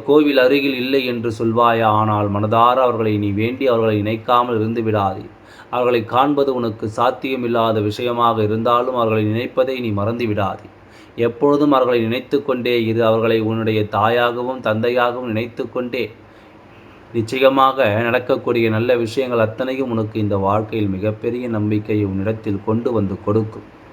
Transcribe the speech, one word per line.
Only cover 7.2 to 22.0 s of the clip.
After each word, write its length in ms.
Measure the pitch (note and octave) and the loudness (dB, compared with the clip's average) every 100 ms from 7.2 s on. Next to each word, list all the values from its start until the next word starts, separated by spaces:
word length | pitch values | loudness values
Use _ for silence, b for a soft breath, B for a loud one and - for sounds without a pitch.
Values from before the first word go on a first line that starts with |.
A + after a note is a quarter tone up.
| C3+ C3 A#2+ A#2 A2+ A2 | -4 -4 -2 0 2 2
விஷயமாக 560 | G#2 G#2 A#2+ A#2+ A#2 A2 | -2 -2 -4 0 0 2
இருந்தாலும் 540 | G#2 A2 A#2+ A#2+ B2+ B2 | 0 0 0 0 0 0
அவர்களை 280 | A2+ A2 G#2+ | 0 0 0
நினைப்பதை 500 | A2 B2+ - B2+ C3 | -2 -2 -2 -2 -2
நீ 100 | A#2+ | -4
மறந்து 340 | G2+ G#2 A#2+ A#2 | -2 -2 -2 -2
விடாதே. 400 | G#2 F#2+ - - - B B B - | -2 -4 -6 -14 -20 B B B -2
எப்பொழுதும் 560 | A#2 - C#3+ C#3+ D3 | -2 2 2 4 4
அவர்களை 260 | C3+ B2 A#2+ | 4 4 2
நினைத்து 360 | A2 B2 B2+ C#3 | 0 -2 -2 -2
கொண்டே 380 | C#3 B2+ A#2+ A#2+ | 0 -2 0 0
இரு. 180 | A2+ A2+ | 0 2
அவர்களை 340 | A2 A2+ A2+ A2+ | 2 2 2 2
உன்னுடைய 380 | A2 A2+ A2 G#2+ G#2 | 0 -2 0 0 0
தாயாகவும் 760 | G2+ G#2+ A#2+ A#2+ A#2+ B2 C3 | 0 2 2 0 0 -6 -4
தந்தையாகவும் 680 | A2 G#2+ A#2+ B2 B2 B2 B2 | -2 0 0 2 0 0 -4
நினைத்து 320 | A2 A#2 - A#2 | -4 -4 -6 -8
கொண்டே 360 | B2+ B2 B2+ A2 - - B B - - - - - - | -6 -6 -4 -6 -10 -20 B B -20 -20 -20 -20 -20 -8
நிச்சயமாக 720 | A#2+ A2 C3 C3+ C3+ C3+ C3+ A#2 G#2 | -6 -4 2 4 4 2 4 2 2
நடக்கக்கூடிய 680 | A#2 B2 B2 C3 B2 A#2 A2+ | 0 0 0 -2 0 0 2
நல்ல 260 | A2 B2 A#2+ | 2 2 0
விஷயங்கள் 480 | A2 B2+ B2+ A#2+ | 0 -2 -2 0
அத்தனையும் 480 | A2 A2 C3 C3 B2+ | 0 -2 -6 -4 -4
உனக்கு 240 | A2+ G#2+ A2 | -4 -4 -4
இந்த 160 | G#2 G2+ | -2 0
வாழ்க்கையில் 540 | F#2+ G#2+ G#2+ A2+ G2+ | 0 0 -2 -4 -4
மிகப்பெரிய 520 | F#2 G#2+ G#2+ A#2+ B2 B2 | -2 -4 -4 -6 -6 -4
நம்பிக்கையை 560 | A2 G#2 G#2+ G#2+ G#2+ | -2 -2 -2 -2 -2